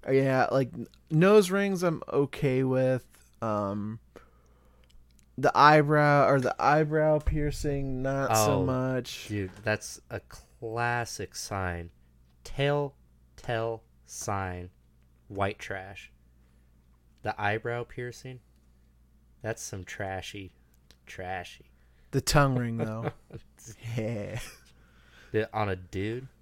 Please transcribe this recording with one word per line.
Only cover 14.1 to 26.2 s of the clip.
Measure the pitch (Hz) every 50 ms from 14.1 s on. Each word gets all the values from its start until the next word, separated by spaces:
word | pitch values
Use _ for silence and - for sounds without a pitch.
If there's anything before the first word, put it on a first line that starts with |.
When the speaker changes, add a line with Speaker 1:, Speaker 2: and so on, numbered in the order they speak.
| - - - - 104 98 95 92 90 90 90 92 _ _ _ _ _ _ _ _ _ _ _ _
Speaker 2:
White | 104 98 98 98 104 -
trash. | - - 101 95 92 95 101 - - - _ _ _ _ _ _ _ _ _ _ _ _ _ _ _ _ _ _ _ _ _ _ -
The | 107 107 -
eyebrow | 104 101 104 113 - 120 120 120 120
piercing, | - - - 123 123 120 - - 127 127 123 _ _ _ _ _ _ _ _ _ _ _ _ _ _ _ _ _ _ _ _ -
that's | 107 113 -
some | - - - 98 90
trashy, | - - - 104 95 95 95 90 - - 104 98 90 _ _ _ _ _ _ _ _ - _ _
trashy. | - - - 92 90 95 92 87 - - - - _ _ _ _ _ _ _ - _ -
Speaker 1:
The | 139
tongue | - - - 151 143 139 131
ring, | 123 120 117 113
though. | 113 113 110 110 110 117 147 - - _ _
Speaker 2:
<laughs> | - 113 - - _ - - - 107 - - 117 113 120
Speaker 1:
Yeah. | 110 107 117 104 104 98 98 120 - - - - - - - _ - _ _ - - - - - - - -
Speaker 2:
The, | 107 110 - -
on | 107 107 101
a | 95
dude? | 92 92 90 - 95 98 107 113 123